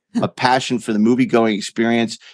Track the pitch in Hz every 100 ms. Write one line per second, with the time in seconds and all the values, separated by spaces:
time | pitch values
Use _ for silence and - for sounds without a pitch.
0 | _ 233 - - 123 131 - 120 - 107
1 | 110 127 120 117 113 101 - - 117 117
2 | 113 - -